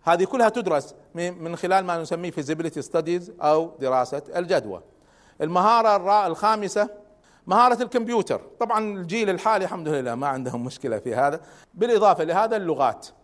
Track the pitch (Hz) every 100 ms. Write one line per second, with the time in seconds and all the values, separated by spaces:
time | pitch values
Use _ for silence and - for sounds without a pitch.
0 | - 175 190 262 226 247 185 151 - -
1 | _ 170 175 180 165 170 180 190 185 170
2 | 160 165 175 160 139 156 165 147 135 170
3 | 156 175 175 - 151 156 165 - 135 127
4 | 123 143 - 175 175 170 107 90 - _
5 | _ _ _ _ 156 180 202 233 226 202
6 | 185 208 190 160 208 220 196 208 208 -
7 | - _ _ _ - 202 247 233 240 -
8 | 220 233 - 107 - - 233 220 214 196
9 | 170 220 202 180 214 214 180 190 156 147
10 | 123 117 139 135 127 123 123 - 131 110
11 | 127 117 143 160 - - _ 175 233 220
12 | 208 165 160 175 220 220 180 139 131 104
13 | - _